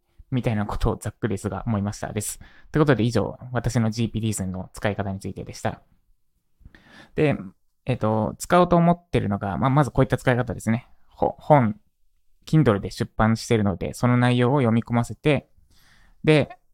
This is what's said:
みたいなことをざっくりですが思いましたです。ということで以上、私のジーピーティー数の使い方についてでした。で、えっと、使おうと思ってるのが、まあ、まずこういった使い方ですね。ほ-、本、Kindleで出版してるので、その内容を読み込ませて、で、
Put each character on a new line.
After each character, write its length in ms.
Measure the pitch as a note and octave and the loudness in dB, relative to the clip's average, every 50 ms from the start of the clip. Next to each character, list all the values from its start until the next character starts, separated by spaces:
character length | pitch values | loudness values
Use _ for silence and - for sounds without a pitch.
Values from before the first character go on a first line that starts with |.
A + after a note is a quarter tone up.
| _ _ _ - - - | _ _ _ -20 -10 -6
み 120 | C3+ B2 - | -4 -2 -2
た 80 | B2+ | -2
い 40 | A2 | -2
な 100 | G#2 G2+ | -2 -4
こ 120 | - - | -4 -4
と 140 | - - A#2 | -2 -2 -2
を 60 | G2+ | -2
ざ 140 | - - G#2+ | -4 -6 -10
っ 40 | - | -8
く 100 | _ - | _ -6
り 80 | A2 G2+ | -4 -4
で 20 | |
す 120 | F#2+ - G2+ | -4 -6 -6
が 140 | G2 F#2+ F#2 | -6 -6 -4
思 120 | A#2 A2 | -2 -2
い 40 | G2+ | -2
ま 120 | G2 G#2 G#2 | -2 -4 -6
し 60 | - | -8
た 120 | - - | -10 -8
で 100 | - G#2+ | -6 -6
す。 180 | - - - - - - - - - - | -6 -8 -10 -12 -16 -20 -20 -20 -10 -2
と 80 | - D3 | 0 2
い 0 | |
う 20 | |
こ 40 | D#3 | 4
と 100 | D3 C3+ | 4 4
で 80 | G#2+ - | 2 2
以 80 | B2 | 2
上、 260 | A#2 G#2+ F#2+ - - - - B2+ | 0 0 -2 -2 -6 -12 -12 -8
私 280 | B2 A#2 - A#2 A2+ B2+ | -6 -4 -4 -2 0 0
の 100 | A2+ A2 | 0 -2
ジ 160 | G#2+ A#2+ A#2 | -2 -2 -4
ー 60 | G#2+ | -4
ピ 80 | - A2 | -4 -4
ー 20 | |
テ 60 | A2 | -4
ィ 40 | A2 | -4
ー 20 | G#2 | -4
数 120 | - G2 | -4 -6
の 220 | F#2 F#2 F#2 F2+ - - | -6 -8 -8 -10 -14 -10
使 160 | - - G#2+ | -6 -4 -4
い 60 | G2 | -4
方 160 | - G2 G2+ | -4 -6 -6
に 80 | F#2+ G2 | -6 -8
つ 80 | - | -10
い 60 | G2 F#2 | -10 -12
て 100 | - - | -12 -12
で 100 | - - | -14 -10
し 80 | - | -8
た。 200 | - A2+ - - _ _ _ _ _ _ _ _ _ _ _ _ _ _ _ _ - - _ - _ _ - - - - - | -8 -8 -8 -8 _ _ _ _ _ _ _ _ _ _ _ _ _ _ _ _ -20 -20 _ -20 _ _ -20 -20 -20 -8 -2
で、 220 | - D#3 D3 C3+ - F#2+ F#2+ - _ _ _ _ _ - | 0 0 0 0 -2 -6 -12 -18 _ _ _ _ _ -6
え 80 | - B2 | -6 -4
っ 40 | |
と、 380 | - - G#2+ A2 A2 G#2+ - - | -2 0 0 0 0 -2 -4 -6
使 220 | - - - F3 F3+ | -8 -2 2 4 4
お 40 | F3+ | 4
う 40 | F3 | 6
と 60 | F3+ | 4
思 160 | E3+ E3+ E3+ | 4 4 4
っ 180 | E3+ F3 _ _ | 2 0 _ _
て 100 | - A#2+ | -2 -2
る 100 | G#2+ G2+ | 0 0
の 80 | G#2 | -4
が、 200 | G2 G#2 G2 F#2 | -4 -4 -4 -4
ま 100 | - - | -2 0
あ、 20 | C3+ | 2
ま 140 | C3 D3 C#3+ | 4 2 2
ず 80 | A#2+ | 2
こ 100 | - - | 2 2
う 40 | C3 | 2
い 20 | |
っ 20 | - | 2
た 80 | - | 0
使 120 | - - C3+ | -2 0 0
い 40 | B2 | 0
方 180 | A#2 B2+ B2 - | 0 0 -4 -6
で 60 | - | -6
す 120 | - A2 | -4 -2
ね。 160 | A2 B2+ - _ - - - | -2 -2 -4 _ -20 -20 -20
ほ-、 280 | _ _ - - - - - | _ _ -2 -2 -2 -2 -2
本、 400 | - - D#3 C#3+ A#2+ G#2 G#2 - _ _ _ _ _ _ _ _ _ _ _ _ - | 2 4 4 6 4 2 -2 -6 _ _ _ _ _ _ _ _ _ _ _ _ -4
Kindle 340 | - - D#3+ C#3+ A#2+ G#2 F#2+ | 2 4 4 6 6 4 2
で 120 | - F#2+ | 0 -6
出 180 | - - A2 - _ | -6 -6 -8 -6 _
版 220 | - A2 A2 A2+ | 0 2 2 0
し 100 | A2 - | 0 0
て 80 | - A#2+ | 0 0
る 60 | A2 G#2 | 2 2
の 140 | G2+ F2+ | 0 -2
で、 160 | - - - - | -2 -6 -8 -4
そ 140 | - - | -2 0
の 100 | B2 B2 | 2 2
内 200 | B2 B2 B2 B2 | 4 2 2 2
容 160 | B2 B2 A#2+ C#3 | 2 2 2 2
を 60 | D3 | 2
読 120 | C3 A2+ | 2 2
み 120 | A2+ A#2 - | 2 0 0
込 100 | - A#2+ | 0 -2
ま 100 | A#2 A#2+ | -2 -2
せ 120 | - G#2+ | -4 -6
て、 340 | - - D3+ C#3+ A#2+ - _ _ _ _ _ _ _ _ _ _ _ _ _ _ _ - | -4 0 0 0 0 -2 _ _ _ _ _ _ _ _ _ _ _ _ _ _ _ 2
で、 340 | D#3 D#3 D3 B2+ - - - _ _ | 4 4 4 2 0 -6 -18 _ _